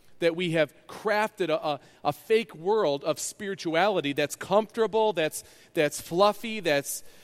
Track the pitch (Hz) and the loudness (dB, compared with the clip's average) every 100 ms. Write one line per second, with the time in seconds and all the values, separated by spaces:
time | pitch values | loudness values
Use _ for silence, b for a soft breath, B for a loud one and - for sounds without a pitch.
0 | b - 165 165 185 160 147 - - - | b -2 0 0 0 2 0 -2 -20 -8
1 | 208 208 214 - 175 156 156 143 B B | -2 0 0 -2 -2 -2 -2 -6 B B
2 | - 143 - 220 220 156 170 220 175 139 | -4 -4 2 2 2 -6 -2 2 2 0
3 | 143 147 - - 202 196 170 160 196 190 | -2 -4 -6 -8 -10 -6 -2 2 2 2
4 | 143 139 143 - - 196 220 - 220 214 | 0 -2 -2 -4 0 2 2 0 0 2
5 | 220 175 156 - B B B - 147 - | 2 2 -2 -4 B B B 0 0 -2
6 | - 170 202 202 233 220 170 143 139 - | -4 4 4 4 -4 -4 0 0 0 -8
7 | B B | B B